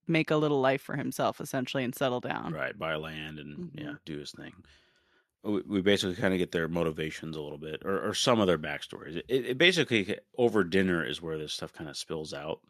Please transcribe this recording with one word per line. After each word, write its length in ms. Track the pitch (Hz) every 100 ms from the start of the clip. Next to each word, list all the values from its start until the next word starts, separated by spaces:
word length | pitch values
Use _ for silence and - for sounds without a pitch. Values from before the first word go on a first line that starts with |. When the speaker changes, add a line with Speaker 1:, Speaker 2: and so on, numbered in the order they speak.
| -
Speaker 1:
make 220 | 165 156
a 40 | 156
little 240 | 151 143
life 220 | 131 131
for 140 | - 143
himself, 440 | 127 - 120 -
essentially, 440 | - 135 123 139
and 100 | 123
settle 260 | - 135 123
down. 320 | - 57 69
Speaker 2:
Right, 240 | 78 64 -
buy 200 | 80 78
land 420 | 78 78 78 76
and, 180 | 73 73
Speaker 1:
Mm-hmm. 220 | 80 76
Speaker 2:
yeah, 160 | 71 73
do 140 | 82 73
his 140 | 71
thing. 200 | - - - - _ _ _ _ _ _ _
We, 180 | 104 101
we 180 | - 101
basically 340 | 95 101 98 90
kinda 200 | 98 92
get 140 | 87
their 160 | 85 82
motivations 680 | 85 82 78 78 - 80 78
a 40 |
little 160 | 73 73
bit, 260 | 78 78 92
or, 220 | 98 107
or 40 |
some 280 | - 135 113
of 80 | 92
their 100 | 80
backstories. 580 | 76 73 - - 71 80 -
It, 180 | 131 117
it 120 | 131
basically, 600 | 175 170 131 113 95 - - -
over 280 | 120 104
dinner 380 | 87 95 95 85 65
is 160 | 76
where 160 | 82 78
this 140 | 76
stuff 180 | - 82
kinda 220 | - 78
spills 400 | 71 - 80 78
out. 260 | - - -